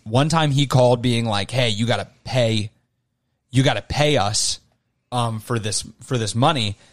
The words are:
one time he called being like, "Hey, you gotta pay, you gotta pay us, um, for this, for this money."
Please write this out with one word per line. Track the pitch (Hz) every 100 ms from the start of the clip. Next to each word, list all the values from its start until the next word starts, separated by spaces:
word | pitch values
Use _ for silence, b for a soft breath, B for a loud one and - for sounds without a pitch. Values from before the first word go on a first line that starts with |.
one | - 117 156
time | 165 151
he | 135 139
called | 131 123 123
being | 123 117
like, | 117 101 -
"Hey, | 127 120
you | 104 117
gotta | 107 95 _
pay, | - 127 113 110 104 - _ _ _ _ _ _ _
you | 123
gotta | 135 110
pay | - - 151 139
us, | 101 110 - - _ _ _ _ _
um, | 123 117 110
for | - 120
this, | 107 - - -
for | - 127
this | 107
money." | 107 139 151 107 101 b